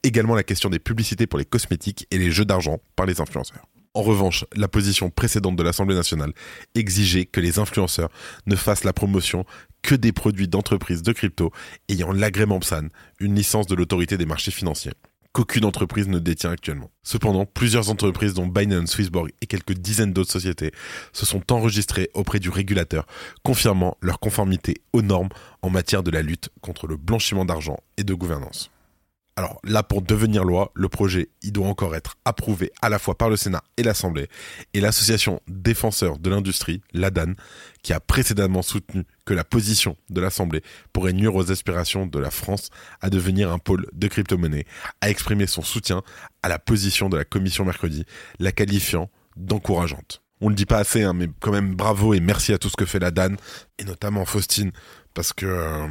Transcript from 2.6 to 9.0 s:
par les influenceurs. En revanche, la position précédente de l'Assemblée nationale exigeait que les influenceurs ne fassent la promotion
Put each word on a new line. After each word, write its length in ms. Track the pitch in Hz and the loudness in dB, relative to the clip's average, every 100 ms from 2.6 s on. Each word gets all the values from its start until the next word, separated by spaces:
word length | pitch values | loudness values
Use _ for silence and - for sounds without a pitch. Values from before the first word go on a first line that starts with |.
| 78 78 - - | 0 -4 -6 -2
par 100 | 92 | 0
les 140 | 85 | 0
influenceurs. 480 | 73 - 64 - - _ _ | -2 -4 -8 -12 -20 _ _
En 80 | 107 | 0
revanche, 420 | 107 101 95 - - 104 | 4 4 4 0 -4 -2
la 100 | 101 | 0
position 420 | 110 101 95 92 | 2 2 2 0
précédente 460 | - 117 107 95 | 0 0 2 2
de 80 | 87 | 2
l'Assemblée 320 | 85 87 98 | 0 2 2
nationale 380 | 92 85 80 73 - - - - | 2 0 -2 -4 -6 -14 -20 -6
exigeait 520 | 117 104 95 98 92 90 | -2 0 2 4 2 2
que 140 | - | 0
les 200 | 87 85 | 2 2
influenceurs 500 | 104 - 90 - 82 - - - - | 0 0 0 0 -4 -6 -18 -6 0
ne 100 | 95 | 2
fassent 260 | - 104 | 2 2
la 100 | 95 | 0
promotion 520 | - | 0